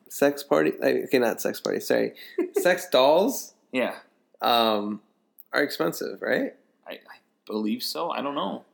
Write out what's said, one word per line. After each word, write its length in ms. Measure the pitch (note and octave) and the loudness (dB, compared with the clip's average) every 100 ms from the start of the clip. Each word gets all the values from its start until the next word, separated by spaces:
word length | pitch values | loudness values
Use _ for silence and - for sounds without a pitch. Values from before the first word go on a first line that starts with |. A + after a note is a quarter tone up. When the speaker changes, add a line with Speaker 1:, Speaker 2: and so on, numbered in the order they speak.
| - | -12
Speaker 1:
sex 320 | - C#3+ C#3+ | 2 2 2
party? 300 | - D3+ D#3 - | 0 2 2 2
Like, 160 | C3+ B2+ - | 0 0 2
okay, 140 | B2+ | 2
not 220 | A#2+ - | 2 0
sex 180 | G#2 G#2+ | -4 -4
party. 200 | - F#2+ | -4 -4
Sorry. 320 | - A#2 A2+ - - - | 0 0 0 -6 -14 -6
Speaker 2:
<laughs> 180 | F4+ - | -4 0
Speaker 1:
Sex 320 | F3 F3+ - | 2 0 2
dolls? 640 | - C3 D#3+ A3 B3+ - _ _ | 4 6 6 4 -2 -10 _ _
Speaker 2:
Yeah. 240 | C3 A2 - - _ _ - | -4 -2 -4 -16 _ _ -4
Speaker 1:
Um, 600 | A2 A#2+ A2+ G#2+ G#2 G#2+ _ _ _ _ - | 2 4 4 2 -2 -8 _ _ _ _ -6
are 100 | B2+ | -2
expensive, 580 | C#3+ - E3 E3+ - - | -2 0 -2 -2 -8 -6
right? 320 | - C3+ C4 - _ _ - | -2 -2 -2 -8 _ _ -18
Speaker 2:
I, 60 | |
I 240 | - - - _ _ - | -18 -18 -20 _ _ -10
believe 380 | G#2+ G#2+ A#2+ | -4 -4 -4
so. 260 | - D3+ E3 | -6 -6 -6
I 100 | - | -6
don't 140 | C3+ C#3+ | -6 -6
know. 280 | F#3 G#3 - | -6 -8 -14